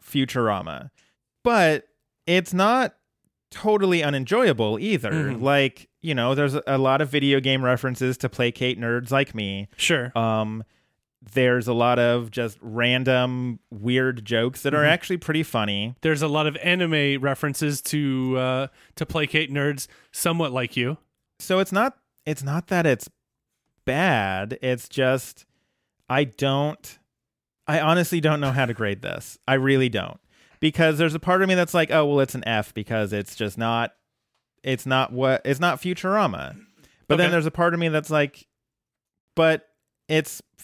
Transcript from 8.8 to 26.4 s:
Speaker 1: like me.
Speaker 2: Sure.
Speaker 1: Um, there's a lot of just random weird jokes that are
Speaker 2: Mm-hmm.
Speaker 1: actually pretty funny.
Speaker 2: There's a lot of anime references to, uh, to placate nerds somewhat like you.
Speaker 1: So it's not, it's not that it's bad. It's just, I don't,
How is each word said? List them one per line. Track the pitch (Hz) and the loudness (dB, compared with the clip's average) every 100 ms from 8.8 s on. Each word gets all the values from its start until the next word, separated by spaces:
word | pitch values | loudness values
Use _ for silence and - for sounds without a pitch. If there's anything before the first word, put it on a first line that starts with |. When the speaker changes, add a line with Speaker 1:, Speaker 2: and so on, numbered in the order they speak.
| 117 120 120 | -2 -4 0
Speaker 1:
like | 135 139 110 | -2 0 -4
me. | 101 98 101 - | -6 -6 -10 -4
Speaker 2:
Sure. | - 156 123 117 | 0 0 -2 -2
Speaker 1:
Um, | 113 110 107 110 113 _ _ _ _ _ - | 0 0 -2 -6 -12 _ _ _ _ _ -6
there's | 135 127 123 117 | 0 2 2 0
a | |
lot | 117 120 123 | 2 2 4
of | 120 120 113 | 2 2 -2
just | 123 117 - | -6 -6 -8
random | 113 110 120 127 131 127 127 127 127 113 - | -10 -2 0 2 2 2 2 -2 -6 -8 -12
weird | 107 113 127 131 123 104 | -8 -2 0 0 -2 -2
jokes | 117 120 131 | 0 0 -2
that | 143 | -2
are | 147 | 2
Speaker 2:
Mm-hmm. | 147 | 2
Speaker 1:
actually | 175 - 180 | 2 -2 -6
pretty | - 160 | -2 -2
funny. | 156 117 104 101 110 123 | -2 -2 -2 -4 -6 -4
Speaker 2:
There's | 160 147 | -2 0
a | 151 | 0
lot | 151 151 | 0 -2
of | 143 | -2
anime | 175 180 170 156 143 139 | 0 0 2 2 0 0
references | 139 131 151 139 151 143 | -2 -2 -4 -2 -2 -2
to, | - 151 143 131 131 127 | -4 -2 -2 -2 -2 0
uh, | 127 131 135 _ _ - | 0 -2 -6 _ _ -10
to | 156 | -6
placate | 165 147 156 147 | -4 0 0 -2
nerds | 143 143 139 - _ _ | -2 -2 -4 -10 _ _
somewhat | - 170 170 156 | -4 -2 0 -2
like | 127 120 131 | -2 -4 -2
you. | 120 156 _ _ _ - | -2 -4 _ _ _ -14
Speaker 1:
So | - 185 | -2 0
it's | 190 | 2
not, | 190 254 - _ _ - | 0 0 -2 _ _ -8
it's | 151 | -6
not | 139 160 - | -4 -4 -2
that | 180 165 | 2 2
it's | 120 - _ _ _ _ _ _ _ - | 2 -2 _ _ _ _ _ _ _ -4
bad. | 135 185 123 98 95 104 127 | 0 2 2 0 -2 -4 -4
It's | 127 123 - | -2 -4 -4
just, | - 131 131 - - _ _ _ _ _ _ - | 0 2 2 -4 -18 _ _ _ _ _ _ -4
I | 131 143 | 0 0
don't, | - | -2